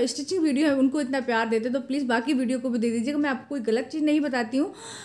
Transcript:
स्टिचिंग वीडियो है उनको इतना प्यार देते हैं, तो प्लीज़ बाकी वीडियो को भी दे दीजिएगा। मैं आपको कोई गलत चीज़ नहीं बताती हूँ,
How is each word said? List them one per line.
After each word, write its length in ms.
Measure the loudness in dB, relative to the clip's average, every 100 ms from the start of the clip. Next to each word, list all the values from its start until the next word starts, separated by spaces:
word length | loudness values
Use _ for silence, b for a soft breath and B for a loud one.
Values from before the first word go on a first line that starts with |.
| 0
स्टिचिंग 340 | -2 -4 0
वीडियो 240 | 2 4 4
है 80 | 4
उनको 240 | 4 2
इतना 180 | 0 -2
प्यार 280 | 0 0 2
देते 140 | 0
हैं, 100 | 0
तो 60 | -2
प्लीज़ 260 | -2 -2 0
बाकी 280 | 0 2
वीडियो 260 | 0 0 0
को 100 | 0
भी 100 | 0
दे 100 | 0
दीजिएगा। 280 | 0 0 0
मैं 100 | 0
आपको 200 | -2 -4
कोई 100 | -6
गलत 260 | 0 0 -2
चीज़ 180 | -2
नहीं 180 | 2 2
बताती 360 | 2 -2 0 0
हूँ, 140 | -2 B B B